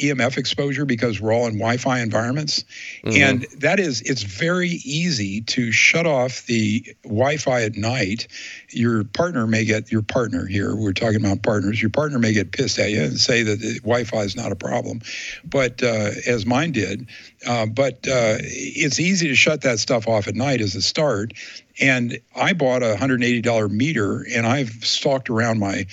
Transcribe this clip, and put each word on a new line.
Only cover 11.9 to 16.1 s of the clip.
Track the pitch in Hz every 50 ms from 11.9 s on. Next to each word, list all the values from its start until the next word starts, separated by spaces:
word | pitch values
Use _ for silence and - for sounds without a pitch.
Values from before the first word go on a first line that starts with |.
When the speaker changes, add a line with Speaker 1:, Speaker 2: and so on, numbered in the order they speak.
Speaker 1:
partner | 107 143 151 151 147 127
may | 117 110
get | 107 107 95 92
pissed | - - 131 110 - -
at | 117 107
you | 107 110
and | - 139 - -
say | - - 127 117
that | 117 107 104 104
the | 110 110 117 -
Wi-Fi | - 107 120 120 120 107 117 110
is | 104 104 98
not | 120 113 110
a | 101
problem, | - - - 110 131 - - - 117 113 - - - - - - - -
but, | - - 139 131 123 120 -
uh, | 131 120 113 110 107 104